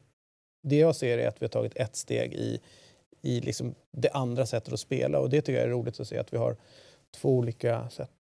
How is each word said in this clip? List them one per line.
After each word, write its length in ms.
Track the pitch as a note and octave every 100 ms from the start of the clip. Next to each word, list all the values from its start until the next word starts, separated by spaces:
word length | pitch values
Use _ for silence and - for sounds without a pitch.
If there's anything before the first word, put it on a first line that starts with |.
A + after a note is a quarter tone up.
| _ _ _ _ _ _
det 140 | D3 C#3+
jag 180 | D#3+ D3
ser 220 | C3 A#2+
är 100 | A#2+
att 140 | -
vi 40 | A#2
har 40 |
tagit 260 | A#2+ A2+ -
ett 180 | A2+ -
steg 380 | - A#2 A#2
i, 260 | - A2+ A2+ - - - - _ _
i 180 | C#3 A#2+
liksom 340 | A#2+ A#2 B2 - _ C#3+
det 120 | C3+
andra 360 | C#3+ B2+ A#2+ B2+
sättet 280 | A2+ -
att 60 | A#2+
spela. 400 | - C3 C3 C#3+
Och 100 | C3
det 120 | C#3+
tycker 180 | D3 B2
jag 80 | B2
är 40 |
roligt 280 | B2 A#2+ A#2
att 80 | A#2
se, 100 | A#2
att 160 | A#2
vi 40 | A#2
har 180 | A#2+ A2 - - - - _ -
två 140 | C#3 B2+
olika 520 | A#2+ A2+ A#2+ A#2 A#2+
sätt. 200 | - C3 _